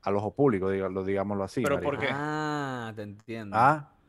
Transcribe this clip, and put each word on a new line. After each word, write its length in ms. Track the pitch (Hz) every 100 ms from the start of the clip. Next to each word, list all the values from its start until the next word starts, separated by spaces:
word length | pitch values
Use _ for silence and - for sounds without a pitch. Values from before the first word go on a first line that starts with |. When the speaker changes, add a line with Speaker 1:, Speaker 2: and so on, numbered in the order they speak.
Speaker 1:
al 140 | - 101
ojo 180 | 104
público, 360 | - 143 101 95
diga-, 180 | 98 95
lo, 160 | 92
digámoslo 400 | 95 98 98 101
así, 180 | 95 -
Speaker 2:
¿Pero 140 | 127 139
Speaker 1:
marico. 160 | 143
Speaker 2:
por 80 | 139
qué? 80 | 139
Speaker 3:
Ah, 800 | 139 147 151 151 147 139 127 113 110
te 60 |
entiendo. 540 | 104 101 - 113 107 104
Speaker 1:
¿Ah? 320 | 127 156 147 _